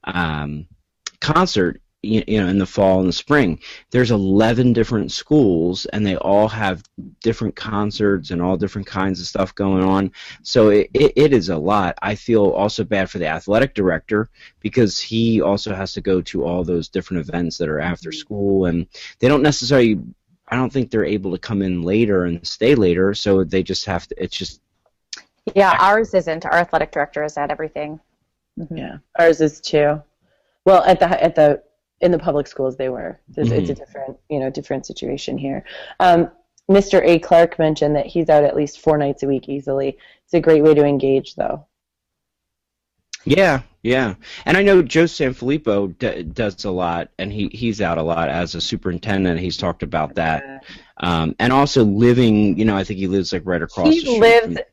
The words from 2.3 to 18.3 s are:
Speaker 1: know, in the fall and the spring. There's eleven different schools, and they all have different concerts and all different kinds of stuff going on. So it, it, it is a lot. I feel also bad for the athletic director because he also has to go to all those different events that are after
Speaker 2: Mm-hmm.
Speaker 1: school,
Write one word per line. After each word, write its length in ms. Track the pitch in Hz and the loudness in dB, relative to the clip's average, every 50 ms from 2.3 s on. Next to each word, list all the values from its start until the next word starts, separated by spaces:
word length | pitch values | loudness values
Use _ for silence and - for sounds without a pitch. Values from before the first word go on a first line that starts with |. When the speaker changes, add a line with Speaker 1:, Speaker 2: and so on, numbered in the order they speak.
| 107 107 | 0 0
Speaker 1:
know, 60 | 98 87 | 0 2
in 100 | 95 101 | 2 0
the 80 | 95 | 0
fall 340 | - - - 101 95 92 92 | 0 0 2 2 4 4 2
and 80 | 92 90 | 2 0
the 40 | 85 | -2
spring. 460 | - - _ 147 151 127 90 80 - - - - - _ _ | -4 -2 _ 2 2 2 0 -2 -6 -10 -20 -20 -20 _ _
There's 200 | - 123 127 113 | 0 0 2 2
eleven 640 | 120 104 98 95 95 101 110 113 120 117 127 127 117 | 2 0 2 2 2 2 2 2 2 2 2 2 4
different 380 | 117 113 110 123 107 95 65 | 2 0 0 -2 -4 -4 -4
schools, 760 | - - - _ 147 151 135 101 90 82 82 90 90 - - - | -8 -12 -4 _ 2 4 4 4 2 2 0 -2 -2 -4 -8 -8
and 180 | - 104 107 | -4 -2 -2
they 100 | 101 92 - | -2 -2 -2
all 300 | - - 98 101 107 110 | 0 2 2 2 2 2
have 360 | 107 110 - 98 92 85 - _ _ - - - - _ | 0 -4 -4 -4 -4 -6 -10 _ _ -20 -20 -20 -20 _
different 340 | - 113 113 - 120 101 - | -4 -4 -2 -2 -4 -6 -6
concerts 720 | - - 113 107 101 104 104 104 - 107 101 98 92 76 - | -8 -10 -6 -4 -4 -4 -4 -4 -2 0 0 0 -2 -4 -6
and 100 | 92 85 | -6 -4
all 160 | 87 90 95 82 | -2 -2 -2 -2
different 280 | 98 95 - 104 95 - | -2 -6 -6 -8 -12 -8
kinds 320 | - 98 95 98 95 87 | -6 -4 -4 -4 -4 -6
of 80 | 90 - | -8 -10
stuff 280 | - - 95 90 - | -4 -4 -4 -4 -4
going 280 | - 101 98 95 92 92 | -4 -2 0 0 0 2
on. 280 | 95 95 95 98 92 _ - - - - - _ | 2 2 0 0 -2 _ -12 -20 -20 -20 -18 _
So 260 | - - - 110 107 | -2 2 4 6 6
it, 200 | 104 104 98 - - | 6 4 2 2 0
it, 200 | 131 147 147 - | 2 2 2 4
it 180 | 127 147 156 139 | 4 4 4 4
is 160 | 117 85 90 | 2 2 0
a 80 | 90 80 | -4 -2
lot. 400 | 73 90 104 107 92 87 - - | -2 0 0 0 0 -2 -4 -4
I 140 | - 98 107 | -6 -6 -6
feel 320 | 104 - - 117 110 101 95 | -6 -2 0 2 4 4 4
also 340 | - - 98 107 - - 107 | 2 2 0 -2 -2 -4 -4
bad 260 | - 107 98 95 - | -2 -2 -2 -2 -4
for 80 | - 95 | -4 -6
the 80 | 85 78 | -4 -4
athletic 460 | 80 82 - - 101 113 131 135 _ | -4 -6 -4 0 2 2 2 0 _
director 540 | - 98 92 85 80 - - 107 104 110 - _ _ - - _ _ | -2 0 0 0 -2 -4 -4 -4 -4 -4 -4 _ _ -20 -20 _ _
because 400 | _ 107 - 135 117 98 - - | _ -4 0 2 2 2 0 -6
he 420 | - - 113 113 117 117 113 107 | -8 -6 -2 -2 0 2 2 2
also 320 | 71 95 101 101 - 107 101 | 2 0 -2 -2 -4 -8 -8
has 200 | 92 98 92 - | -8 -8 -8 -8
to 80 | 104 | -8
go 200 | 87 101 95 92 87 | -2 -2 -2 -2 -2
to 200 | - - 92 65 | -4 -6 -6 -4
all 200 | 82 87 90 90 | -4 -4 -4 -4
those 240 | 82 90 85 80 - | -2 -4 -4 -4 -4
different 380 | _ 95 87 - 92 85 76 67 | _ -8 -6 -6 -8 -8 -8 -6
events 300 | 82 85 87 82 - - | -6 -6 -6 -6 -6 -6
that 100 | 85 76 | -6 -6
are 100 | 78 76 | -4 -4
after 300 | 76 87 87 - - 80 | -4 -6 -6 -8 -10 -14
Speaker 2:
Mm-hmm. 100 | - - | -14 -14
Speaker 1:
school, 460 | - _ | -14 _